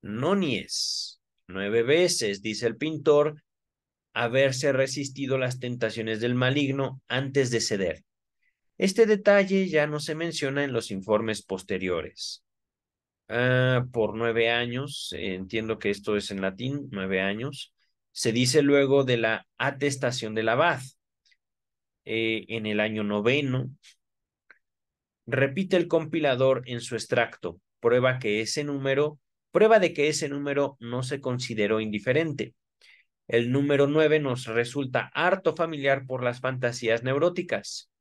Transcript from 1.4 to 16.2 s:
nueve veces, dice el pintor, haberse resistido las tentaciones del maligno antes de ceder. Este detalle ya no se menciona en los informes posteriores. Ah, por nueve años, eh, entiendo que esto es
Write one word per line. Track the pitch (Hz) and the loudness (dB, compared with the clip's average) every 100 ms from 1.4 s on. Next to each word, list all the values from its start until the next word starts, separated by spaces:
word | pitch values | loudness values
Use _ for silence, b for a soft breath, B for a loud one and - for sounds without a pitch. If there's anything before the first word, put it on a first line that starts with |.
| - | -12
nueve | 92 101 113 | -6 0 0
veces, | 117 160 180 - 110 101 | 4 4 4 0 -2 -4
dice | 107 104 117 | -6 -4 -4
el | 120 | -4
pintor, | 156 156 156 147 147 151 _ _ _ _ _ _ _ | -6 -2 4 4 4 -2 _ _ _ _ _ _ _
haberse | 110 120 131 135 127 143 | -4 0 2 2 2 0
resistido | 131 135 147 135 131 135 131 | 0 0 -2 -8 -8 -4 -2
las | 127 127 | -2 -4
tentaciones | 123 120 113 110 110 110 | -8 -4 -4 -4 -4 -2
del | 120 | 0
maligno | 123 127 143 139 135 135 135 _ | 2 2 2 0 -2 -4 -6 _
antes | 123 139 139 127 | -4 0 0 0
de | 120 | 0
ceder. | - 101 90 78 _ _ _ _ _ _ _ _ | -2 -2 -2 -4 _ _ _ _ _ _ _ _
Este | 190 190 220 | -2 4 4
detalle | 208 202 202 190 196 185 | 4 6 4 4 2 2
ya | 151 151 | 2 0
no | 151 | -2
se | 151 156 | -6 -6
menciona | 170 156 139 139 | -4 -4 -2 -2
en | 143 | -2
los | 120 - | -2 -4
informes | 98 95 107 113 104 | -8 0 0 0 -6
posteriores. | - 95 - 95 92 87 - - - - _ _ _ _ _ _ _ _ _ | -6 -8 -4 -4 -2 -4 -6 -12 -14 -14 _ _ _ _ _ _ _ _ _
Ah, | 120 127 127 127 127 127 | 0 2 4 4 2 0
por | 123 107 107 | 0 0 0
nueve | 117 113 113 | 0 2 2
años, | 120 120 120 147 - - - | 2 0 -4 -8 -10 -10 -8
eh, | 98 92 | -6 -6
entiendo | 95 110 110 107 | -4 -6 -4 -4
que | 101 | -2
esto | 101 - | -4 -2
es | 104 | -4